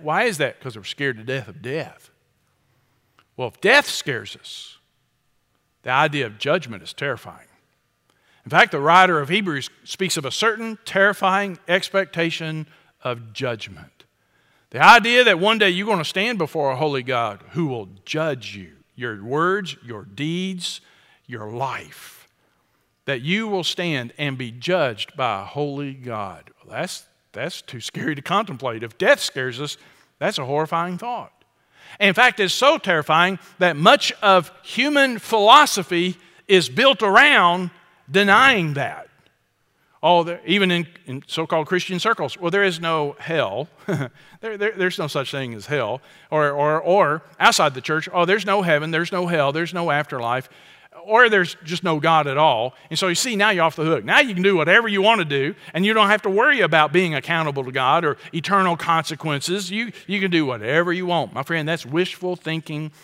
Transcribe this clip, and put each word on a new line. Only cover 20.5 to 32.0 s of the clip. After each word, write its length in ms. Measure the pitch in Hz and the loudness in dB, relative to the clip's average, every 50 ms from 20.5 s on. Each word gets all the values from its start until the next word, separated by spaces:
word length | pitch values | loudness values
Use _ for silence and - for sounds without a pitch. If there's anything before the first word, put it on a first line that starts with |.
| 190 180 175 - - - _ _ _ _ _ _ _ _ _ | -8 -8 -10 -10 -10 -12 _ _ _ _ _ _ _ _ _
your 240 | - 120 113 107 107 | -16 -14 -14 -12 -10
life. 760 | 110 120 135 131 120 104 87 76 - - - - - - _ _ _ _ _ _ _ _ _ _ _ _ _ _ _ _ _ | -8 -8 -6 -6 -8 -8 -12 -16 -20 -20 -20 -20 -20 -20 _ _ _ _ _ _ _ _ _ _ _ _ _ _ _ _ _
That 160 | - 139 123 | -6 -6 -6
you 280 | 123 151 185 214 226 214 | -4 -4 -4 -2 -2 -4
will 160 | 202 185 160 | -4 -4 -4
stand 500 | - - - 180 175 156 131 120 120 - | -4 -6 -4 -4 -4 -4 -4 -6 -8 -8
and 220 | - 147 139 135 127 | -8 -6 -6 -6 -6
be 120 | 131 117 | -10 -12
judged 640 | 113 123 117 170 180 180 151 127 110 101 - - - | -12 -10 -6 -2 0 0 0 -2 -4 -6 -10 -10 -8
by 280 | 143 131 117 104 98 98 | -4 -4 -4 -4 -4 -8
a 20 | |
holy 480 | - - 143 147 147 139 139 143 139 135 | -10 -8 -6 -6 -6 -6 -8 -10 -10 -12
God. 580 | 135 123 123 113 107 101 95 85 80 - _ _ _ _ | -14 -12 -10 -10 -8 -10 -10 -12 -16 -20 _ _ _ _
Well, 100 | - 107 | -14 -10
that's, 320 | 120 165 190 - - - _ _ _ _ _ - | -8 -8 -8 -10 -14 -16 _ _ _ _ _ -12
that's 280 | 101 131 160 - - | -10 -10 -10 -10 -12
too 220 | - - - 120 - | -16 -16 -16 -14 -14
scary 320 | - - - 226 160 151 | -12 -10 -8 -6 -6 -6
to 80 | 139 - | -6 -4
contemplate. 600 | - 175 202 226 185 151 120 135 127 113 113 113 | -2 -2 -2 -2 -4 -8 -8 -8 -6 -6 -6 -10
If 140 | 113 - | -10 -6
death 240 | - 185 208 - - | -2 2 2 2 2
scares 400 | - - - 139 127 127 117 123 | 0 -6 -6 -6 -6 -6 -6 -8
us, 160 | 147 147 - - _ _ _ _ _ _ _ - | -10 -10 -12 -14 _ _ _ _ _ _ _ -6
that's 200 | 143 - - - | -6 -4 -4 -4
a 80 | 135 | -6
horrifying 500 | 123 143 151 156 156 175 165 170 180 180 | -4 -2 -4 -2 -2 -2 -4 -4 -4 -6
thought. 380 | 175 226 240 247 214 117 - _ _ _ _ _ _ _ _ _ _ - - - - | -10 -10 -10 -10 -10 -12 -16 _ _ _ _ _ _ _ _ _ _ -20 -16 -6 0